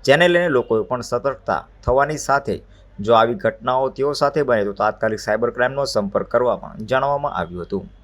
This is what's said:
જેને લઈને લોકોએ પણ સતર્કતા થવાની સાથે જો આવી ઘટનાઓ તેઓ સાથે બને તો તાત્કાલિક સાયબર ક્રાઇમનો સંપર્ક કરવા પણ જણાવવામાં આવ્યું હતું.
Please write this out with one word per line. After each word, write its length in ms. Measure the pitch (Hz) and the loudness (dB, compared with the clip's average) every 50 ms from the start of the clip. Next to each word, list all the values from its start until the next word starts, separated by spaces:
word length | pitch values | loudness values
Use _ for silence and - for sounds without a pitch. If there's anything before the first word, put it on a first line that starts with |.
| _ | _
જેને 240 | - 135 151 175 175 | 4 4 6 6 4
લઈને 200 | 175 175 175 175 | 4 4 2 4
લોકોએ 340 | 143 123 113 - 117 110 104 | 2 2 2 2 0 0 0
પણ 180 | - 123 123 | -2 -4 -6
સતર્કતા 680 | - - - 120 - 139 131 - - - 101 78 - - - - - | -4 -4 -4 -2 -2 -2 -4 -4 -4 -4 -4 -4 -4 -10 -20 -8 -2
થવાની 320 | - 123 135 139 143 151 | 0 2 2 2 2 -2
સાથે 460 | 143 - - 139 139 139 120 98 - - - - - - - - - | -8 -2 0 0 0 0 -2 -6 -6 -8 -18 -20 -20 -20 -20 -14 -10
જો 140 | 101 107 117 | 2 4 6
આવી 200 | 110 113 117 120 | 6 6 4 2
ઘટનાઓ 540 | 98 - 113 107 - 110 123 127 131 135 131 | -2 -2 -4 -4 -2 -4 -2 -2 0 -2 -2
તેઓ 240 | 131 - 131 143 147 | -2 -2 -4 -2 0
સાથે 300 | 139 151 143 139 156 147 | 0 0 0 0 0 0
બને 220 | 127 123 110 101 | 2 2 0 0
તો 80 | 104 98 | -2 -2
તાત્કાલિક 460 | - 104 107 107 - - 110 107 104 | 0 -2 -2 0 -2 -4 -4 -4 -4
સાયબર 320 | - - 107 110 117 120 | -4 -2 -2 0 -2 -4
ક્રાઇમનો 340 | 113 123 123 127 135 139 139 | -2 -2 -2 -2 0 -4 -4
સંપર્ક 440 | 127 - 110 101 98 101 104 101 - | -2 -2 -2 -4 -2 -2 -4 -4 0
કરવા 280 | - 120 123 120 107 | 0 0 2 2 -2
પણ 200 | 92 - - - | -2 -6 -16 -14
જણાવવામાં 560 | - 110 107 127 131 135 139 143 143 147 143 - | -14 -6 -2 -2 0 0 0 -2 -2 -4 -6 -4
આવ્યું 300 | 90 87 82 87 90 85 | -6 -6 -6 -8 -12 -10
હતું. 280 | - - 95 - - - - | -6 -6 -8 -8 -10 -20 -20